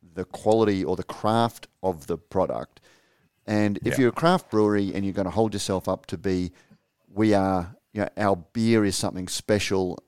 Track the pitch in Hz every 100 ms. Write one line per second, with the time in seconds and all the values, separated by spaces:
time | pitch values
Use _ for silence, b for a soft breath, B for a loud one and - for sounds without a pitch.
0 | 90 85 92 - 110 113 110 98 80 90
1 | 92 - 107 113 117 - - _ 95 85
2 | 71 85 _ 95 82 58 - _ b b
3 | b b b _ - 107 104 101 - 127
4 | 123 - 170 180 - 107 107 104 98 92
5 | 98 95 95 95 113 101 - 95 92 92
6 | - 92 98 92 90 b b b b _
7 | _ 95 110 101 95 95 90 - _ 107
8 | 101 - 104 95 80 - 113 113 101 95
9 | 104 - 90 - - 104 - 98 92 82